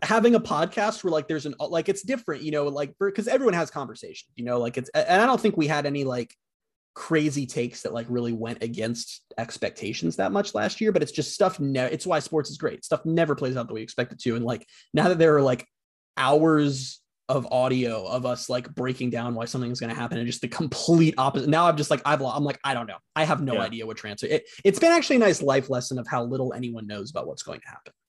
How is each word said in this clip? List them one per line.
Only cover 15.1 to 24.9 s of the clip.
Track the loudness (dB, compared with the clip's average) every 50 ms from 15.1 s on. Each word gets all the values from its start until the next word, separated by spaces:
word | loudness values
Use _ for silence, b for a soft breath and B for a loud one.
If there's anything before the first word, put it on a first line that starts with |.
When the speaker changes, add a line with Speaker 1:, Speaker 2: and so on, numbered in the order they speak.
| 6 6
Speaker 1:
there | 6 6 8
are, | 6
like, | 6 4 2 0 -4 _ _ _ _ _ _ _ _ _ _ 0
hours | 2 4 6 6 6 6 6 6 4 2 0 -2 -6 -10 -12 -16 _ _ _ _ _ -2
of | -2 -2 -2 0
audio | 0 2 2 2 2 2 0 0 -2 -4 -4 -4
of | -4 -2 -2
us, | -2 -4 -4 -4 -4
like, | -4 -4 -4 -6 -8
breaking | -6 -4 -4 -4 -4 -4 -4
down | -4 -4 -4 -4 -4
why | -6 -6
something's | -6 -6 -4 -4 -4 -6 -6
gonna | -6 -6 -6
happen | -6 -6 -6 -4 -4
and | -4 -4
just | -6 -6
the | -8 -6
complete | -4 -4 -4 -4 -4 -4 2 4 6 6 6 6 4 2
opposite. | 2 2 0 0 2 2
Now | 4 4 4 4
I'm | 4 2
just | 0 0
like, | 0 0 2
I've | 2 0 0
lo-, | 0 -2 -2
I'm | -2 -2
like, | -2 -2 -4 -4
"I | -4 -2
don't | -4 -4 -8
know. | -12 -16 _ _ -2
I | -2 0
have | 2 2 0
no | 0 0 -2
Speaker 2:
Yeah. | -2
Speaker 1:
idea | -2 -4 -6 -8 -10
what | -10 -10 -10
transfer." | -10 -12 -10 -8 -4 -2
It, | -2 -2 -2 B B B B
it's | 2 4 6
been | 6 6